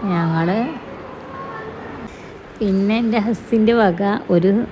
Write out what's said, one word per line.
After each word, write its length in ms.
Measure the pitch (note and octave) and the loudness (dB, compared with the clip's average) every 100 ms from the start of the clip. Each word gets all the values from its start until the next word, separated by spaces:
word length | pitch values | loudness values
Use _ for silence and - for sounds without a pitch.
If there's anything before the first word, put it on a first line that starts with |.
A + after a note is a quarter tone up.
| G3+ | 0
ഞങ്ങൾ, 340 | F3 E3 D#3+ E3 G#3 B3+ C#4+ - - - - - - C6+ - - - - - - - - - - - | 0 2 2 2 0 -2 -6 -12 -14 -14 -14 -14 -12 -12 -10 -10 -12 -12 -12 -14 -14 -18 -18 -18 -4
പിന്നെ 360 | G#3 F#3+ G3+ A3 | 0 2 2 2
എൻ്റെ 160 | A#3 A3+ | 2 2
ഹസ്സിൻ്റെ 540 | G#3 A3 - A3+ G#3+ | 0 -2 0 4 4
വക 300 | A#3 G#3 E3+ G3+ G3+ - F3+ | 6 4 4 0 -2 2 4
ഒരു 160 | F3 G3+ - | 4 2 0